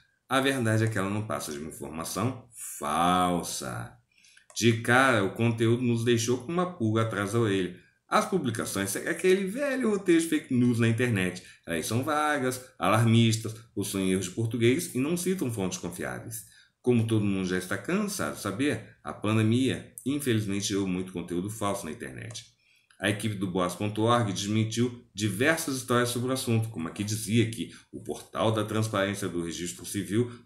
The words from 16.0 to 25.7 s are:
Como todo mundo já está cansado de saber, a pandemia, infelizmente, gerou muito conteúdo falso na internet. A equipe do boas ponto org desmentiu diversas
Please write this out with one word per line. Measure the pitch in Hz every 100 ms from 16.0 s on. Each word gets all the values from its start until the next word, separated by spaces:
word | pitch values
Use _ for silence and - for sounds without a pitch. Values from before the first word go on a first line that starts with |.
| 69 62 113 117 - - _ _
Como | 127 120 110
todo | 110
mundo | 101 95 92
já | 92
está | 90 98
cansado | - 190 214 - 78 73
de |
saber, | 101 95 139 117 - -
a | 73
pandemia, | - 104 110 110 117 131 85 - -
infelizmente, | 127 143 135 110 101 101 98
gerou | 98 95
muito | 90 90
conteúdo | 87 87 87 101
falso | - 101 95 80
na |
internet. | 76 67 64 - 113 - _ _ _ _ -
A | 101
equipe | 107 113
do | 95 98
boas | 90 90
ponto | - 107 107
org | 113 120 104
desmentiu | 90 98 110 110 113 120 - -
diversas | 95 107 92 139 160 -